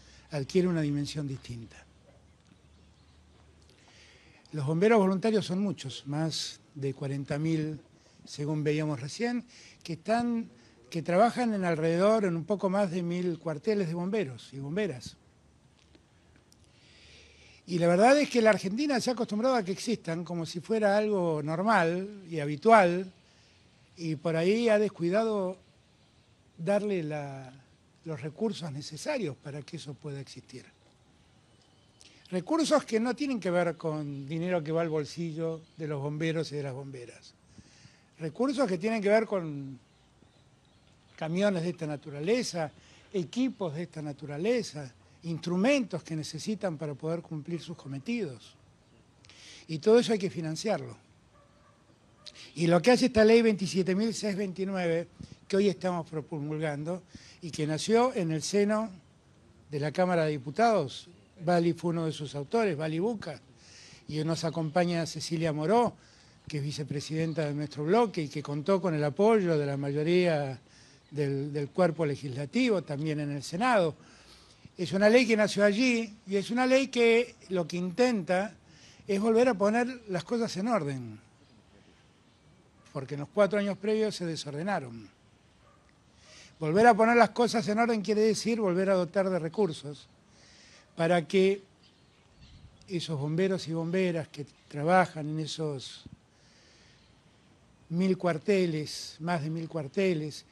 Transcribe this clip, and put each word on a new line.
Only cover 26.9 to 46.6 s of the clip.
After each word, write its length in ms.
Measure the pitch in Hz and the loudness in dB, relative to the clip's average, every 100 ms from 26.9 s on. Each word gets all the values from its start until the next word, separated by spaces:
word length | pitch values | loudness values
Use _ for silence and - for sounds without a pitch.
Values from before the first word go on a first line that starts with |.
| 190 | -2
la, 500 | 151 151 143 135 131 135 131 _ _ _ 165 | -2 -6 -8 -12 -16 -20 _ _ _ _ -10
los 160 | 147 | -8
recursos 500 | 151 139 220 196 160 | -8 -4 -4 -4 -8
necesarios 640 | 135 - 151 269 294 175 131 | -10 -10 -10 -6 -4 -4 -8
para 260 | 151 143 | -12 -14
que 140 | 143 131 | -12 -14
eso 180 | 120 | -14
pueda 280 | 135 151 139 | -14 -12 -12
existir. 440 | 131 - - 127 - _ _ _ _ _ _ _ _ _ _ _ _ _ - - - | -12 -18 -18 -18 -20 _ _ _ _ _ _ _ _ _ _ _ _ _ -20 -20 -8
Recursos 540 | 180 175 320 294 294 | -6 -2 0 2 2
que 160 | - 220 | 2 -2
no 160 | 240 - | -2 -2
tienen 240 | 285 247 | -4 -4
que 100 | 185 | -2
ver 280 | 175 170 165 | 0 0 -2
con 500 | 165 151 147 139 139 | -6 -4 -6 -8 -6
dinero 340 | 160 175 180 | -4 -2 -2
que 120 | 151 | -2
va 80 | 165 | -2
al 80 | 170 | -2
bolsillo 720 | 156 143 - 170 156 165 160 160 - | -2 -6 -6 -8 -6 -6 -8 -12 -10
de 100 | 156 | -8
los 140 | 147 | -6
bomberos 500 | 143 151 165 160 147 | -6 -4 -2 -2 -4
y 40 | 143 | -6
de 80 | |
las 100 | 139 | -8
bomberas. 600 | 127 139 131 120 - - _ _ - - - - _ _ - | -10 -12 -14 -16 -20 -20 _ _ -20 -20 -20 -20 _ _ -12
Recursos 480 | 156 - 262 247 262 | -8 -2 -2 0 0
que 100 | 185 | 0
tienen 240 | 208 226 | -2 0
que 60 | 202 | 4
ver 180 | 214 226 | 4 4
con 540 | 196 165 143 135 127 _ _ _ _ _ _ _ _ _ _ _ _ _ - | -2 -4 -8 -10 -14 _ _ _ _ _ _ _ _ _ _ _ _ _ -10
camiones 480 | 160 175 202 185 | -4 0 2 0
de 60 | 170 | -2
esta 180 | 170 151 | -6 -6
naturaleza, 800 | 143 151 143 160 240 - 175 151 - - - - | -8 -10 -6 0 0 0 -4 -6 -8 -20 -20 -8
equipos 600 | 202 151 233 262 - 180 143 | -6 -4 -2 -2 -2 -6 -6
de 80 | |
esta 180 | 175 160 | -10 -10
naturaleza, 880 | 151 143 147 147 196 247 - 147 135 - _ _ | -10 -10 -10 -4 -2 -2 -2 -10 -14 -16 _ _
instrumentos 800 | 170 160 175 180 220 285 214 165 | -8 -6 -2 0 4 2 0 -6
que 140 | - 160 | -6 -8
necesitan 600 | 143 156 - 214 | -8 -8 -6 -4